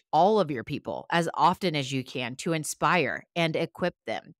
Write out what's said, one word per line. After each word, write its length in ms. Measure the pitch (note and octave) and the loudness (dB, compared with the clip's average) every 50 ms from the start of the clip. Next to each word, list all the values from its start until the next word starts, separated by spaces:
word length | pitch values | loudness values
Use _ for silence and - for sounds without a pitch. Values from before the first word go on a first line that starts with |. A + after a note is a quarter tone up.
| _ _ | _ _
all 280 | - D3+ E3+ G3+ A3 G#3+ | 4 4 6 6 6 4
of 120 | F#3 C#3+ | 2 2
your 120 | D3+ A#2 A2 | -2 -6 -6
people 420 | - D3 A#2 - - D2+ B1+ - - | -6 -6 -8 -6 -6 -6 -6 -6 -2
as 180 | - E3+ E3+ D#3+ - | 0 0 0 0 0
often 420 | - C#3 E3 F#3 - - F#3 D3+ | 2 4 4 4 2 -2 -2 -2
as 160 | D3 C3+ B2+ | -2 -4 -2
you 120 | C#3+ C3 B2 | -4 -4 -6
can 320 | - - C3+ B2+ A#2 C3 | -6 -8 -8 -6 -8 -8
to 180 | - - F3+ E3 | -6 -4 -2 -2
inspire 720 | D#3+ D3+ - - - E3+ D3+ E3+ F3+ D3 A#2 E2 D2 - _ - | -2 -2 -6 -6 -2 0 2 2 2 2 0 -2 -6 -10 _ -4
and 200 | F3 E3+ E3 D#3 | -2 0 0 0
equip 400 | C#3 E3 D#3 _ - F#3 F3 - _ - | -2 -4 -4 _ -4 -4 -4 -4 _ -8
them. 300 | - A2 F2+ - - - _ | -8 -8 -8 -8 -12 -20 _